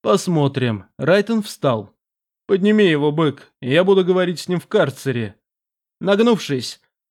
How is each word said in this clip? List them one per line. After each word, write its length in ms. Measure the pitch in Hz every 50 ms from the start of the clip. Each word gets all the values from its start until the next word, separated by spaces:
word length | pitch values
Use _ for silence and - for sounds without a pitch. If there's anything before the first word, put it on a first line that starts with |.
«Посмотрим». 840 | - 220 208 190 - 185 175 156 143 139 139 135 127 120 110 98 95 _ _ -
Райтон 440 | 135 143 180 208 202 220 233 220
встал. 540 | 208 - - - - 139 120 110 98 - _ _ _ _ _ _ _ _ _ _ _
«Подними 380 | - 202 190 190 208 214 214 208
его, 260 | 175 156 143 147 151
Бык, 420 | 147 160 160 147 123 - - _ _ _
я 200 | 139 123 139 165
буду 220 | 185 190 196 190 180
говорить 360 | 175 185 185 185 175 180 143
с 80 | - -
ним 120 | 180 170
в 60 | -
карцере». 680 | _ - 214 165 135 - - - 139 120 120 110 98 - _ _ _ _ _ _ _ _ _ _ _ _ _
Нагнувшись, 800 | 175 185 202 202 226 240 226 170 - - 143 127 - - - - _ _ _ _ _ _